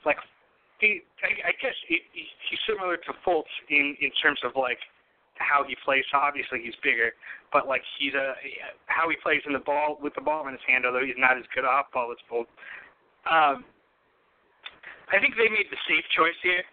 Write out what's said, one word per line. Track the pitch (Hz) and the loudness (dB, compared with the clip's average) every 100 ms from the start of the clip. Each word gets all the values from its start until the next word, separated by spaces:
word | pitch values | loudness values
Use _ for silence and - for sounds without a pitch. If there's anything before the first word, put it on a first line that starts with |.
| 156 | -2
Like, | 143 - _ _ _ _ _ | -4 -6 _ _ _ _ _
he, | 214 196 _ - 185 | 0 0 _ -6 -4
I, | 190 175 | -2 -2
I | - | -2
guess | 262 - - | -4 -6 -4
he, | 175 - | -4 -4
he, | 170 156 - - | -18 -18 -12 -8
he's | - - | -6 -4
similar | 208 185 170 | -2 -2 -4
to | - - - | -6 -6 0
Fultz | 165 - - - | 0 -2 -12 0
in, | 143 143 143 | 2 2 -2
in | 139 - | -2 2
terms | 156 143 127 | 2 2 -2
of, | |
like, | 131 127 120 - _ _ _ _ - | -2 -2 -4 -8 _ _ _ _ -4
how | - 143 131 | 2 2 2
he | 131 | -4
plays. | - 135 135 | 2 2 4
So | 139 | 2
obviously | 143 143 127 127 | 2 -2 -6 -6
he's | 117 113 143 | -8 -4 0
bigger, | 120 113 - - - _ | 2 0 -2 -18 -18 _
but, | 147 269 | 0 2
like, | 127 - - | -2 -4 -6
he's | 139 | -2
a, | 139 135 127 139 - - - - | -2 -2 -6 -12 -14 -14 -16 -4
how | - 165 | -2 0
he | 151 - | 0 0
plays | 151 147 | 0 0
in | 135 | -4
the | 143 | 0
ball, | 143 151 147 | 0 0 -2
with | 143 | -6
the | 143 | -4
ball | 143 156 143 | -2 -2 -4
in | |
his | 131 - | -8 0
hand, | 127 127 | 2 2
although | 127 | 0
he's | 135 123 | -2 2
not | 131 | 4
as | 127 113 | 2 -2
good | - 131 | -2 2
off | 131 139 127 | 2 0 -4
ball | 120 | -4
as | 117 - | -8 -6
Fultz. | 120 117 - - - - _ _ _ - | -6 -6 -12 -18 -18 -18 _ _ _ 2
Um, | 160 147 131 123 _ _ _ _ _ _ _ _ _ - - - - - | 6 6 2 -8 _ _ _ _ _ _ _ _ _ -18 -18 -20 -20 0
I | 196 | 2
think | 269 | 2
they | 220 226 | 4 2
made | 214 196 | 2 -2
the | 139 - | -6 -2
safe | 160 - | -2 0
choice | - 165 170 180 | 2 2 2 0
here. | 180 - | 0 -2